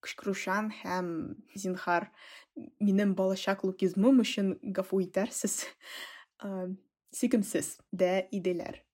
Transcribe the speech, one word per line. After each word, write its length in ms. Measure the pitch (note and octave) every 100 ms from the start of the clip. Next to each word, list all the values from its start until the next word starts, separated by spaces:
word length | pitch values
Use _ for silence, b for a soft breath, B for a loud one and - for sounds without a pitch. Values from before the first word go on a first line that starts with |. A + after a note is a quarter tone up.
кычкыручан 680 | - - G#3 F#3+ - G3 G#3+
һәм, 380 | G#3 - F3+ F3+ E3 - - - G3
зинһар, 540 | F#3+ F3+ - F3 G#3 B B B B - - _
минем 340 | G#3 G3 G3+ F#3
балачак 480 | F#3+ F#3+ - G3
лукизмым 580 | F#3+ F#3 F#3+ F#3 A3 C4+
өчен 340 | G#3+ - G3 -
гафу 400 | - F#3 F#3+ G3
итәрсез, 600 | F#3 - G3+ - G3 - - - B B
<laughs> 400 | B B B _
э, 240 | G3+ F#3+ F#3 F#3+ _ _ _
сөйкемсез 640 | - A#3+ A#3+ G3+ - - - _
дә 360 | F3+ F#3 F#3+ F#3
иделәр. 500 | G3+ F3+ F3 - - _